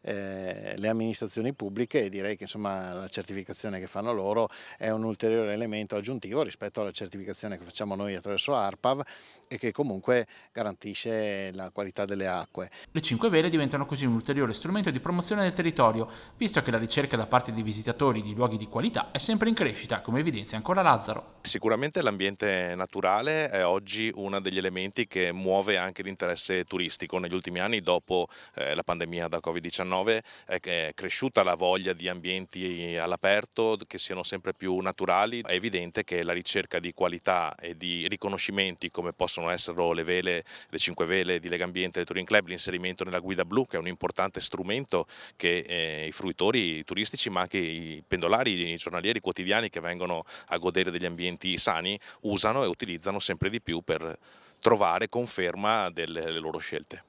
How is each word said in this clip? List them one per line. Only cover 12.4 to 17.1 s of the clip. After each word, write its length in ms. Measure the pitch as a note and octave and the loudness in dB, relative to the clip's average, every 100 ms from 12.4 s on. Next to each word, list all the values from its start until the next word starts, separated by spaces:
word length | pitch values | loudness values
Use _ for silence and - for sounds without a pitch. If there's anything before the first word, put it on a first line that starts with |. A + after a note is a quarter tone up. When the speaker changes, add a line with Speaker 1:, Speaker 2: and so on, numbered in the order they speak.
| D#2+ - F#2 - - | -4 -8 -10 -12 -6
Speaker 2:
Le 120 | D#3 | -4
cinque 280 | D#3 A#2 A3+ | 0 2 6
vele 220 | D#3+ E3+ | 6 6
diventano 340 | D#3+ C#3 C#3+ C#3+ | 4 2 0 -2
così 200 | C3+ C3+ | 0 2
un 80 | |
ulteriore 400 | A2+ C3 C#3 B2+ | 2 2 2 2
strumento 360 | G#2 E3 G3+ F#3 | 0 -2 0 2
di 100 | B2+ | 0
promozione 440 | E3+ F3 F3 G#3 | 0 0 2 2
del 100 | F#3 | 2
territorio, 560 | F#3 E3 D3+ A#2 A2+ A2+ - - - | 2 0 6 6 6 -2 -6 -18 -2
visto 260 | A3 D3+ | 2 2
che 80 | B2+ | 4
la 80 | A2+ | 2
ricerca 380 | A2+ - C3+ | 4 2 2